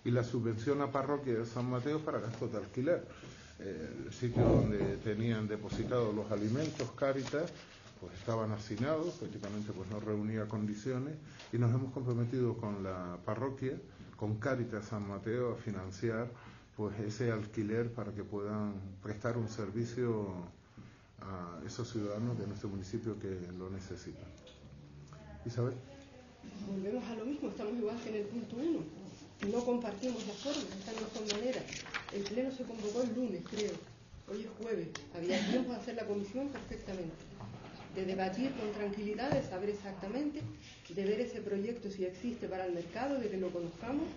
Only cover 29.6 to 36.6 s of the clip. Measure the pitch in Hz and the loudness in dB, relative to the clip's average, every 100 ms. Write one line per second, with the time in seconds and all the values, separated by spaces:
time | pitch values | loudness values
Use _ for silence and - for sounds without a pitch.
29.6 | 247 240 226 196 254 220 202 208 277 302 | 4 2 2 0 0 0 -4 -2 0 0
30.6 | 190 196 226 220 214 226 214 208 247 220 | -2 -6 -6 -4 -4 -2 0 0 2 0
31.6 | - - - - - 202 196 220 269 254 | -4 -8 -6 -6 -4 -4 0 2 0 0
32.6 | 233 226 208 240 247 247 247 175 - 208 | -4 -2 -2 2 2 2 2 0 -2 0
33.6 | 202 165 - - - - - 208 226 - | 0 -2 -8 -16 -16 -16 -6 -4 -4 -6
34.6 | 226 190 160 - - 170 175 190 202 247 | -2 -2 -2 -6 -8 -2 2 4 6 4
35.6 | 247 226 240 226 202 202 196 254 285 233 | 4 -2 -2 -2 0 0 0 -2 -2 -4